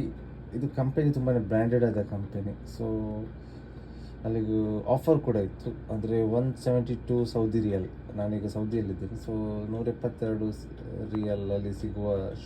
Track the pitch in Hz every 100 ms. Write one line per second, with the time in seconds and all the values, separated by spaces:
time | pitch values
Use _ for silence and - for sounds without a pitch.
0 | - - - - - 117 143 - 131 156
1 | 147 139 127 123 98 110 117 123 117 107
2 | 98 101 101 120 101 - - - 113 110
3 | 107 107 110 - - - - - - -
4 | - - 113 113 107 110 107 107 104 139
5 | - 151 143 107 95 - 120 110 - 107
6 | 110 113 110 117 131 123 131 123 117 117
7 | - 123 117 117 110 110 107 98 90 -
8 | - 104 104 107 104 107 107 113 101 95
9 | 95 113 - 110 107 104 107 113 117 113
10 | 120 - 113 107 107 110 - - - 98
11 | 104 107 104 101 98 101 101 101 104 101
12 | 104 98 95 -